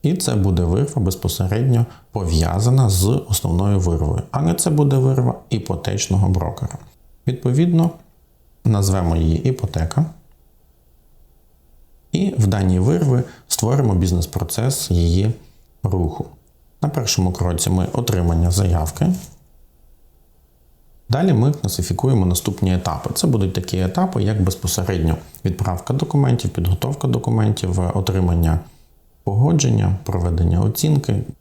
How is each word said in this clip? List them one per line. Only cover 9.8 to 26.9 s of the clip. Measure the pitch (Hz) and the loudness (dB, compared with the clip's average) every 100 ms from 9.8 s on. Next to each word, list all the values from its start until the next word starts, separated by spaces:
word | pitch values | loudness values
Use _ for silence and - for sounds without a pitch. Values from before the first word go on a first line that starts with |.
| 80 - 160 - _ _ _ _ _ _ _ _ _ _ - _ _ _ _ - - _ _ | -2 0 -2 -4 _ _ _ _ _ _ _ _ _ _ -20 _ _ _ _ -20 -20 _ _
І | 165 190 - | -2 -2 0
в | 104 | 0
даній | 98 95 92 | 2 2 2
вирві | 101 175 147 127 127 - _ | 2 2 2 0 -2 -10 _
створимо | - 110 139 107 92 | -4 0 0 2 2
бізнес-процес | 90 87 85 - 80 - 120 139 - | 2 0 -2 -6 -6 -4 -4 -4 -2
її | 87 85 87 104 117 - - _ _ | 0 2 2 0 -2 -12 -20 _ _
руху. | - 92 80 - - - _ _ _ _ | -4 -2 -2 -4 -12 -12 _ _ _ _
На | 151 | -4
першому | 156 110 - 90 | -2 -2 0 0
кроці | 90 90 80 - | 0 -2 -2 0
ми | 92 92 | 0 0
отримання | - 120 90 87 85 87 | -2 -2 0 0 2 2
заявки. | 90 95 87 80 - 165 185 - - _ - - _ _ - _ _ _ _ _ _ _ _ _ - - | 2 2 0 -2 -2 0 0 -6 -20 _ -20 -20 _ _ -20 _ _ _ _ _ _ _ _ _ -20 -6
Далі | 123 185 | 0 2
ми | 120 131 | 4 2
класифікуємо | 143 - - 87 - 131 120 90 | 0 -4 -4 -4 0 2 2 2
наступні | 90 - 92 95 90 | 0 -2 -2 0 0
етапи. | 90 80 - | -2 -4 -6
Це | - 175 | -2 0
будуть | 117 - | 2 0
такі | - - 185 | -2 -4 -2
етапи, | 185 180 180 151 | 0 0 -2 0
як | 101 107 | 0 2
безпосередньо | 92 - - - 92 90 80 80 - - 92 | 0 0 -4 -4 -2 0 0 -2 -6 -6 -4
відправка | 90 - 87 - | -2 -2 -4 -4
документів, | 127 151 147 135 120 - | -4 0 0 2 0 -2
підготовка | - 87 92 123 | -2 0 0 -2